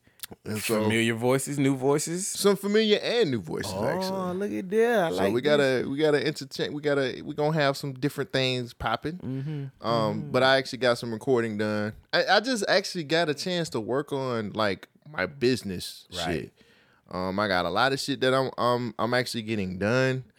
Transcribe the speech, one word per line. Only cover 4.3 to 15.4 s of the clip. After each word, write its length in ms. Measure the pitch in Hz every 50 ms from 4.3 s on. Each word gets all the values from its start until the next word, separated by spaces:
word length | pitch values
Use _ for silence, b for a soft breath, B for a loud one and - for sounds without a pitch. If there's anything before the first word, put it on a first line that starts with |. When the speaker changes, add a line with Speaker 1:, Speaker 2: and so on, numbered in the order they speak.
| 180 190
Speaker 2:
look 140 | 202 208 208 214 196
at 60 | 180
that. 340 | 208 220 233 240 240 208 170
I 60 | 165
Speaker 1:
So 60 | 180
Speaker 2:
like 160 | 190 95 101 110
Speaker 1:
we 60 | 127
Speaker 2:
this. 100 | 131 147
Speaker 1:
gotta, 380 | 147 143 139 131 131 120 - -
we 80 | 139 143
gotta 260 | 156 151 147 139 117
entertain. 460 | 156 151 - 139 135 - - 151 95
We 80 | 131 147
gotta, 380 | 147 147 143 139 131 123 - 80 82
we 100 | - 151
gonna 220 | 151 147 151 160
have 200 | 156 143 139 135
some 180 | - - 139 131
different 380 | 127 139 143 - 143 127 -
things 400 | - 135 131 127 127 127 120 117 -
popping. 400 | - - 113 113 - - 147 175 180
Speaker 2:
Mm-hmm. 680 | - 123 131 135 135 156 151 143 139 135 - _ -
Speaker 1:
Um, 340 | 110 117 113 110 107 104 107
Speaker 2:
Mm-hmm. 80 | 151 143
Speaker 1:
but 100 | 131 127
I 140 | 127 131 135
actually 220 | 135 131 - 135 113
got 200 | 127 123 120 -
some 140 | 123 117
recording 460 | 113 107 - 139 131 117 113 110 107 104
done. 340 | 107 107 107 104 104 107 - - - _
I, 140 | - 175 143
I 140 | 156 185 214
just 240 | 214 269 254 202 202 -
actually 360 | 160 196 185 - - 175 151
got 240 | 131 160 165 170 151
a 60 | 139
chance 340 | - - 185 180 175 160 165
to 100 | - 120
work 320 | 104 104 123 143 147 -
on, 400 | 143 135 135 127 120 113 107 95
like, 360 | - 107 107 101 92 - - - _ _ _ 147
my 140 | 151 - 92
business 800 | 175 143 139